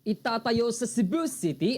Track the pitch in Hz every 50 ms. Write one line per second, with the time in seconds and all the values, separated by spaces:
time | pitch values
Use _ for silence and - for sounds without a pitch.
0 | _ - 214 - - 254 233 226 226 247 233 226 233 240 226 233 247 233 - -
1 | 226 180 208 330 320 302 - - - 170 143 - 160 190 254